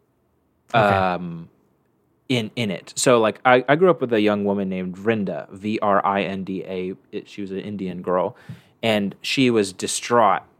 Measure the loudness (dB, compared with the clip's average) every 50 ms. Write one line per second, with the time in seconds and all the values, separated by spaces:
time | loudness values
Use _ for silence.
0 | _ _ _ _ _ _ _ _ _ _ _ _ _ -2 2 2 4 4 4 2
1 | 2 0 -2 -4 -6 -8 -10 -12 -14 -16 _ _ _ _ _ _ _ _ _ _
2 | _ _ _ _ _ -4 -2 -2 -4 -4 -6 -4 -4 -4 -4 -6 -10 -12 -8 -2
3 | 2 4 4 4 4 2 0 0 2 4 4 4 4 2 2 4 4 4 4 2
4 | 0 0 2 2 4 2 2 2 0 0 0 -2 -2 -4 -4 -6 -6 -8 -8 -4
5 | -2 -2 0 0 -2 -4 -6 -8 -10 -12 -14 -8 -6 -4 -4 -2 0 2 2 2
6 | 2 2 0 0 -2 -2 -4 -6 -6 -6 -8 -8 -8 -8 -8 -6 -6 -8 -8 -12
7 | _ _ -14 -14 -14 -14 -12 -12 -10 -8 -8 -8 -8 -8 -8 -8 -8 -8 -8 -8
8 | -4 -2 0 0 0 -2 -4 -10 -16 -20 -20 -20 _ _ _ _ -2 0 0 0
9 | 0 -4 -6 -8 -8 -4 0 2 2 2 4 2 0 0 -4 -8 -8 -6 -6 -6
10 | -2 2 4 4 6 6 4 2 -2 _ _